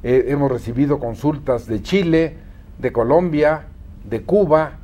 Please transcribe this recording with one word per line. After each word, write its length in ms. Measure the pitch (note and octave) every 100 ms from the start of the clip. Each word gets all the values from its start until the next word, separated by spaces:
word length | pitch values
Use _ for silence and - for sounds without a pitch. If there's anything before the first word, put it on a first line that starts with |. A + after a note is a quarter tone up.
Eh, 240 | A#2+ C3 A#2+
hemos 240 | C#3+ C#3
recibido 460 | A#2+ - A2+ C#3+ C#3+
consultas 680 | A#2 A2 D3 D3 - A#2+ -
de 140 | A2
Chile, 560 | - F#3+ F3 D#3+ E3 - - - - -
de 140 | B2+
Colombia, 760 | A#2 A#2 D#3 F3+ D3 D3+ D#3 - - - -
de 160 | G2+ A2+
Cuba 520 | - G3 F3+ D#3 D#3 -